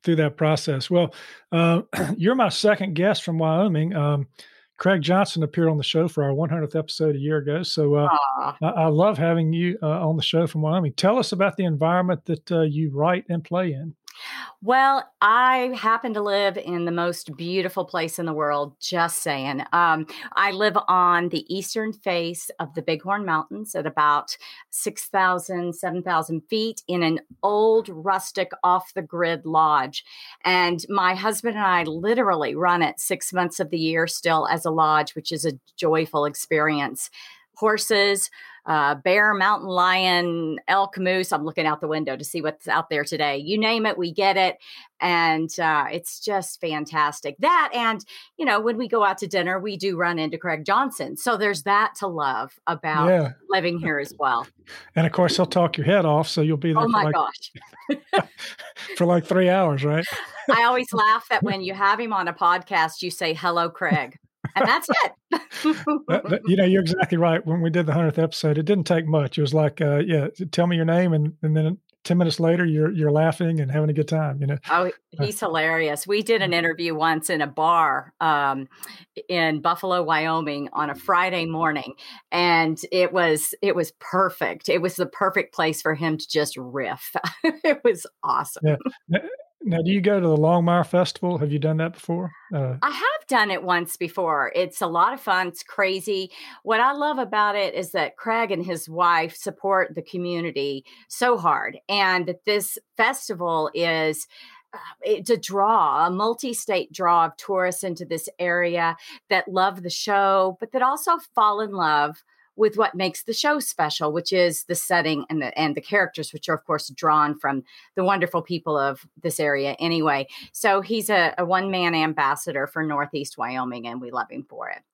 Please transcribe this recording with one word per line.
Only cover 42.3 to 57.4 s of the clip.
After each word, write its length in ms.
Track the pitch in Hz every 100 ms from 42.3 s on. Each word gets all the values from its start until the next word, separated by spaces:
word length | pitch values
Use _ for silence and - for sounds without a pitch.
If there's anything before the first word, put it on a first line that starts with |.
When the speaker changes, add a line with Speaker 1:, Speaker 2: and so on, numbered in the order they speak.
| 170
Speaker 2:
what's 260 | 151 151 -
out 220 | 160 160
there 140 | 147
today. 340 | 143 156 147 139
You 200 | 151 214
name 300 | 220 226 220
it, 100 | 185
we 140 | 175
get 260 | 160 196 190
it. 200 | 185 - - - - _
And, 500 | 180 170 165 160 160 -
uh, 260 | 165 151 139
it's 280 | 170 - -
just 420 | - 196 175 -
fantastic. 760 | 170 151 151 160 151 151 143 -
That 320 | 285 349 294
and, 320 | 240 226 220 - - - -
you 80 | 285
know, 140 | 214
when 180 | 220 220
we 100 | 233
go 160 | 233
out 140 | 202 190
to 80 | 190
dinner, 320 | 190 175 190
we 180 | 208 190
do 200 | 196 170
run 220 | 175 170
into 180 | 156 160
Craig 260 | 175 160
Johnson. 540 | 151 208 269 - 135 -
So 200 | 247 214
there's 260 | 208 185
that 320 | 196 202 214 -
to 80 | 196
love 440 | 165 139 117 131 _ -
about 420 | 165 165 151 170
Speaker 1:
Yeah. 220 | 180 139 131 -
Speaker 2:
living 300 | 190 175 170
here 180 | 160 147
as 160 | 143 -
well. 300 | 139 120 -
Speaker 1:
<laughs> 440 | _ - - - -
And 120 | 160
of 40 |
course, 240 | - 175 -
he'll 120 | 180
talk 280 | 185 170 -
your 100 | 147
head 200 | 196 165
off. 220 | 151 156
So 120 | -
you'll 160 | 156 151
be 140 | 165
there 120 | 160
Speaker 2:
Oh 20 | 226
Speaker 1:
for 40 |
Speaker 2:
my 140 | 220
Speaker 1:
like, 120 | 156 160
Speaker 2:
gosh. 360 | 147 -